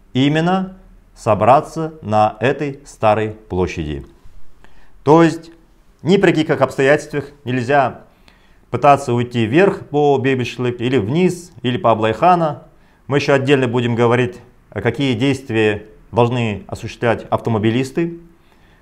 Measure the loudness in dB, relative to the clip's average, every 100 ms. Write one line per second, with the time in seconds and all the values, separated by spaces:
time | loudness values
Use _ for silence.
0 | _ 0 0 2 0 0 -4 -12 -20 -20
1 | _ -6 -2 2 4 4 2 -6 -8 -8
2 | -2 2 2 0 -2 -2 -6 -10 -18 -2
3 | 2 2 -2 -8 -8 -4 -2 -4 -6 -8
4 | -10 -20 -18 -12 -12 -14 -20 -20 -20 -6
5 | 2 4 4 0 -12 -20 _ _ _ _
6 | 0 2 4 2 0 0 0 0 2 2
7 | -2 -10 -10 -12 -6 -6 0 0 0 -4
8 | -18 _ _ _ _ _ _ 0 4 4
9 | 2 -2 -2 -2 0 2 2 0 -6 0
10 | 2 2 0 -2 -4 -4 -6 -4 -2 0
11 | 0 0 0 -2 -12 -8 -6 0 2 2
12 | 0 2 2 2 0 -6 -16 _ _ _
13 | -4 -2 2 2 4 2 2 0 -2 0
14 | 2 2 0 -6 -20 _ _ -6 -4 -2
15 | -2 0 0 -2 -2 0 0 -2 -8 -20
16 | -6 0 0 0 -2 -4 -10 -12 -12 -4
17 | -2 -2 -4 -4 -2 0 0 0 -2 -4
18 | -4 -8 -18 _ _ _ _ _